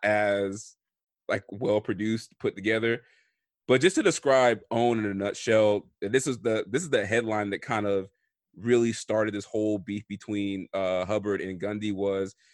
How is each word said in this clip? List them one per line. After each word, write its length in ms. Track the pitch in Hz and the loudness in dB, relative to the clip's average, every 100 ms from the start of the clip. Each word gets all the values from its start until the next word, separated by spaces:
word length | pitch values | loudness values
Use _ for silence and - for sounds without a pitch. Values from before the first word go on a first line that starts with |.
as, 720 | 104 104 104 101 98 104 - - _ _ _ _ - | 0 2 2 0 -2 -6 -12 -20 _ _ _ _ -6
like, 160 | 101 - | -6 -6
well 300 | 101 123 107 | -6 0 0
produced, 560 | 110 95 107 110 - _ | 0 -4 -2 -4 -6 _
put 160 | 113 98 | -6 -2
together." 460 | 101 110 117 117 - _ _ _ _ _ - | -2 0 0 -2 -6 _ _ _ _ _ 2
But 140 | 127 | 4
just 140 | 170 320 | 4 4
to 80 | |
describe 580 | 196 - 143 131 123 110 - | 2 2 4 6 6 4 -2
own 280 | 117 120 113 | 0 2 2
in 60 | 104 | -2
a 80 | 98 | -2
nutshell, 720 | 98 - - 110 107 104 - _ | -4 -4 2 4 6 2 -4 _
this 260 | 98 131 135 | -2 0 0
is 120 | 120 | -2
the, 240 | 113 110 98 | -2 -2 -2
this 140 | 135 | -4
is 60 | 170 | 0
the 140 | 127 95 | 0 2
headline 420 | 113 113 107 104 | 0 0 -2 -2
that 120 | 98 | -6
kind 220 | - 113 104 | -4 -2 0
of 200 | 98 95 _ _ _ _ - | 0 -2 _ _ _ _ -8
really 380 | 117 120 117 | 2 2 2
started 400 | 110 - 107 107 | -2 -2 0 0
this 120 | 101 - | -4 -6
whole 320 | 110 107 104 | -2 0 -2
beef 280 | 95 104 - | -4 -10 -10
between, 600 | 101 - 101 101 98 - 98 | -12 -6 -4 -4 -6 -6 -4
uh, 300 | 92 92 92 | -2 -2 0
Hubbard 360 | 107 101 98 | -2 -2 -2
and 180 | 92 90 | -4 -6
Gundy 320 | 98 107 107 | -6 -4 -4
was 420 | 95 98 95 98 - _ | -4 -2 -2 -4 -8 _